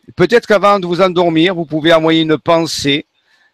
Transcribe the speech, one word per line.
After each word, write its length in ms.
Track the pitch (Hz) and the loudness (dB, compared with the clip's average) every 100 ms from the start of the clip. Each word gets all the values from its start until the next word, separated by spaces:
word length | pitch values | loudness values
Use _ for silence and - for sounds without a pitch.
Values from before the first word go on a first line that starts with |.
| - - | -8 -2
Peut-être 320 | 175 233 - | 0 0 0
qu'avant 320 | 202 202 202 | 0 2 0
de 80 | 175 | -2
vous 140 | 170 | 0
endormir, 520 | 190 175 175 160 175 | 0 0 0 0 0
vous 120 | 170 143 | -2 -6
pouvez 280 | 151 156 | -2 2
envoyer 280 | 165 160 165 | 2 2 0
une 160 | 156 151 | 0 -2
pensée 680 | - 165 165 - 143 143 - _ _ _ _ | 0 -2 -2 -6 -4 -4 -6 _ _ _ _